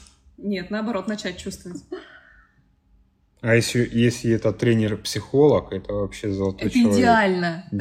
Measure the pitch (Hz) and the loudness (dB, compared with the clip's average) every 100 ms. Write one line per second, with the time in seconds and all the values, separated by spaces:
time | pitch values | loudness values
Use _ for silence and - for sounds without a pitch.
0 | - _ _ - 202 190 180 208 220 196 | -18 _ _ -10 -6 -6 -4 -6 -4 -4
1 | 202 208 185 180 196 - 180 175 - 381 | -6 -6 -8 -8 -12 -12 -14 -14 -12 -14
2 | - - _ _ _ _ _ _ _ _ | -16 -20 _ _ _ _ _ _ _ _
3 | _ _ _ _ 117 117 113 123 120 117 | _ _ _ _ 2 2 2 0 0 2
4 | 120 120 113 113 113 101 120 113 107 101 | 2 2 0 0 0 0 2 2 2 -2
5 | - 107 - 135 147 98 - 95 - 101 | -6 -8 -2 4 6 4 0 -10 -6 -6
6 | 98 - 104 98 98 95 110 247 233 208 | -6 -6 -6 -2 -2 -2 -2 2 4 4
7 | 247 226 196 180 175 165 - 101 | 4 4 4 0 -2 -6 -8 -2